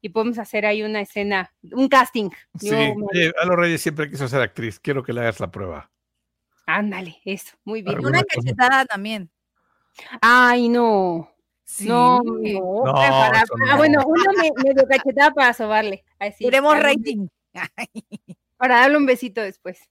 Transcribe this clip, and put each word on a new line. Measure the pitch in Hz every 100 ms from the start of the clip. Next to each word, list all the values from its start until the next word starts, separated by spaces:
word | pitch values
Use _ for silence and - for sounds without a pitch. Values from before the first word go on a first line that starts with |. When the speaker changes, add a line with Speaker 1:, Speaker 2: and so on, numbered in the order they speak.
Speaker 1:
y | 214
podemos | 220 226 233
hacer | 202 214 208
ahí | 214
una | 214 214
escena, | 196 214 202 196 180 _ -
un | 240 269
casting. | 269 247 240 202 - _ -
Speaker 2:
Sí, | 208
Speaker 1:
Yo, | 220 214 208 208
Speaker 2:
oye, | 190 165 165
Alo | 175 175
Reyes | 175 160
siempre | - 151 151
quiso | 139 135
ser | 135
actriz. | 117 - 117 -
Quiero | - 139
que | 123
le | 120
hagas | 117 107
la | 95
prueba. | 95 95 78 - _ _ _ _ _ _ _ -
Speaker 1:
Ándale, | 170 208 180 180 -
eso, | - 196 - _
muy | - 220
bien. | 190 -
Speaker 2:
Alguna | 123 -
Speaker 3:
Una |
Speaker 2:
cosa. | - 320
Speaker 3:
cachetada | 127 120 254 269 262
también. | 202 202 220 175 _ _ _ _ _ _ - - -
Speaker 1:
Ay, | 226 247 247 247 240
no. | 240 233 208 185 170 160 _ _ _
Speaker 3:
Sí. | - - 202
Speaker 1:
No, | 240 247 247
no, | 233 226 214 196 185 196 175
Speaker 2:
No, |
Speaker 1:
para, | 139 135 135 131 220
Speaker 2:
eso | 226 -
no. | 262
Speaker 1:
ah, | 285
bueno, | 311 294 269
una | 330 381 392
me-, | 320 262
medio | 262 269 269
cachetada | 269 269 254 294
para | 294 254
sobarle. | 233 220 214 220 196 _ _
Así, | 202 -
Speaker 3:
Queremos | 247 262 294
Speaker 1:
para | 302 294
Speaker 3:
rating. | 277 240 226 190 _ _
<laughs> | 175 185 - 233 226 - 202 _ 180 _ _
Speaker 1:
para | 254 247
darle | 262 294
un | 277
besito | 247 247 196
después. | 208 196 185 180 _